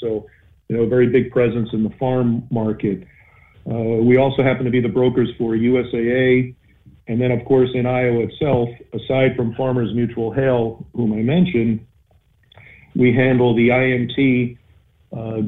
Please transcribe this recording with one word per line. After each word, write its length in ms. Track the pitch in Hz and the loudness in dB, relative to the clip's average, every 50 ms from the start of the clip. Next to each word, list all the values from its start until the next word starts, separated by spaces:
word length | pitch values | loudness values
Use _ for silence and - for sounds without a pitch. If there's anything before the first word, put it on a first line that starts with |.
So, 260 | - 113 110 104 - - - _ _ _ _ _ _ _ | -6 -6 -6 -6 -8 -12 -20 _ _ _ _ _ _ _
you 80 | - | -2
know, 80 | 117 117 | -2 0
a 40 | 107 | 2
very 200 | 123 123 123 120 | 4 4 4 4
big 240 | 123 127 120 123 - | 4 2 0 0 0
presence 380 | 131 123 117 110 120 110 - - | 0 0 0 0 -2 -4 -4 -2
in 100 | 110 110 | -2 -2
the 80 | 104 - - | -2 -2 -4
farm 480 | 127 127 127 127 123 120 117 120 131 - | -4 -2 0 0 0 0 0 -2 -4 -4
market. 520 | 120 113 110 110 104 - - 107 95 90 - - _ _ _ _ _ _ _ _ _ - - - | -4 -2 -2 -2 -2 -2 -2 -4 -4 -4 -8 -14 _ _ _ _ _ _ _ _ _ -18 -10 -8
Uh, 340 | 113 117 113 110 117 113 113 | -6 -4 -2 -2 0 2 4
we 140 | 120 123 127 | 4 4 4
also 240 | 135 139 131 - 127 | 4 2 2 2 2
happen 220 | 131 123 127 131 | 2 0 0 -2
to 60 | 120 | 0
be 100 | 117 127 | 0 0
the 80 | 113 113 | 0 0
brokers 400 | 98 127 127 123 120 131 117 - - - | 0 2 2 2 2 2 0 0 -2 -4
for 180 | 123 113 113 | -4 -2 0
U 240 | 110 113 120 127 127 | 0 2 2 2 2
S 60 | 117 - - | 0 -2 -4
A 240 | 117 117 117 123 | -2 -2 0 0
A. 400 | 127 131 127 127 127 127 127 - - _ _ _ _ _ - - - _ - | 2 2 4 4 2 2 -2 -6 -14 _ _ _ _ _ -20 -20 -20 _ -6
And 120 | 117 120 | -4 -2
then, 120 | 127 123 123 | 0 0 0
of 120 | 117 - | -2 0
course, 260 | - 135 131 127 123 127 | 0 2 2 2 2 0
in 100 | 127 120 | -2 -2
Iowa 360 | 123 127 127 127 123 120 117 | -2 0 0 0 0 0 0
itself, 480 | 110 104 - - 160 147 131 123 120 117 120 - - - - | -2 -4 -4 -4 -2 0 0 0 0 -2 -6 -12 -18 -12 -12
aside 420 | 110 - - 135 135 131 127 131 | -12 -6 -2 0 2 2 2 2
from 180 | - 120 113 104 | 0 -4 -4 -4
Farmers 360 | - 135 131 127 123 113 98 104 | -4 -2 -2 0 -2 -2 -2 -2
Mutual 400 | 120 120 110 120 120 113 113 104 | -2 -2 -2 -2 -4 -6 -4 -2
Hail, 540 | 135 135 131 127 120 113 113 113 - - - - | 0 0 2 2 0 0 -2 -6 -10 -16 -12 -6
whom 180 | 117 117 107 107 | -4 -2 -2 -2
I 100 | 107 110 | -2 -2
mentioned, 600 | 123 151 180 180 180 - 120 113 117 110 110 - - _ _ _ _ _ _ _ _ _ _ _ _ _ - - - - - - _ _ | 0 2 2 2 2 0 0 0 0 -2 -4 -6 -12 _ _ _ _ _ _ _ _ _ _ _ _ _ -20 -20 -20 -20 -20 -20 _ _
we 180 | - 123 123 120 | 0 2 2 4
handle 440 | 131 131 131 127 123 123 123 113 | 4 2 2 2 2 2 2 2
the 160 | 117 117 120 123 | 2 2 2 2
I 140 | 127 131 | 2 2
M 220 | 127 127 123 120 117 - | 0 0 -2 -2 -4 -2
T. 420 | - 135 131 127 123 123 120 120 - _ _ _ _ _ _ _ _ _ _ - | 0 0 2 2 0 0 -2 -6 -12 _ _ _ _ _ _ _ _ _ _ -14
Uh, 260 | 117 113 110 113 110 104 | -12 -10 -8 -6 -6 -6